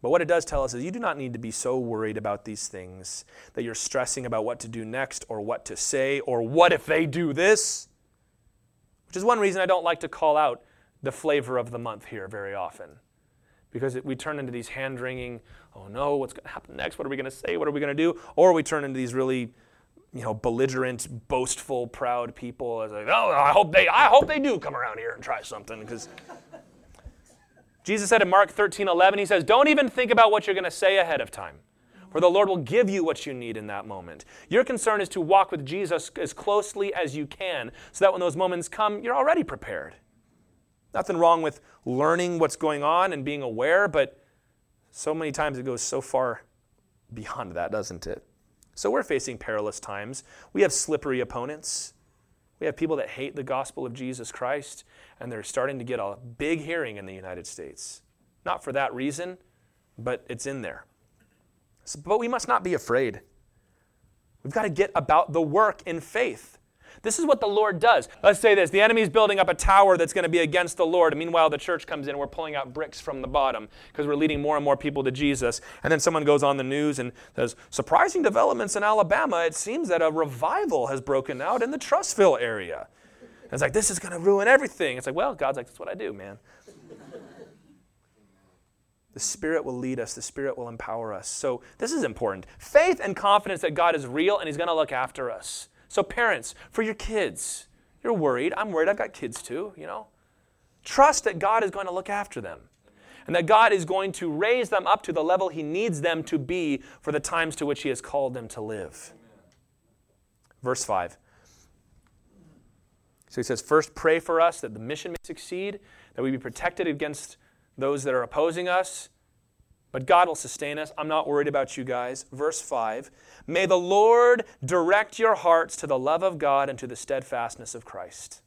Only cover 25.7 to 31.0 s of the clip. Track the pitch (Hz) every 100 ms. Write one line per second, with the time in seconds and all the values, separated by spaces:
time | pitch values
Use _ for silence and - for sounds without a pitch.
25.7 | 110 110 117 - - - 349 _ - -
26.7 | _ _ - - - _ _ _ _ _
27.7 | _ - 214 202 226 190 190 196 - 208
28.7 | - 196 170 190 202 196 196 147 226 285
29.7 | 302 269 - 247 233 226 208 202 190 180
30.7 | - 190 196